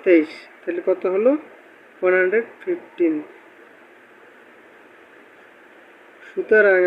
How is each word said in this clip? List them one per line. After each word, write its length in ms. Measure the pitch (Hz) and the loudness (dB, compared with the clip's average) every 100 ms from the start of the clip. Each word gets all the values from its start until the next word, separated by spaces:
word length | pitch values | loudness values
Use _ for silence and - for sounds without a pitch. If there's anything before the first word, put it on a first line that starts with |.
তেইশ, 260 | 196 165 156 - - - | 2 2 0 -10 -20 -16
তাহলে 200 | - 175 185 | -10 -8 -4
কত 140 | 185 185 | -4 -4
হলো? 180 | 190 240 302 - - - _ _ - | 0 0 -2 -8 -20 -20 _ _ -6
ওয়ান 120 | 185 185 | -2 0
হান্ড্রেড 280 | 185 220 233 - | 0 -2 -6 -14
ফিফটিন। 520 | 190 175 - - 170 151 151 - - - - - - _ _ _ - - - - - - - _ - - - _ - _ _ - - - _ - - | -10 -10 -10 -4 -4 -4 -10 -20 -20 -20 -20 -20 -20 _ _ _ -20 -20 -20 -20 -20 -20 -20 _ -20 -20 -20 _ -20 _ _ -20 -20 -20 _ -20 -16
সুতরাং 500 | 190 180 220 208 185 | -10 0 4 4 4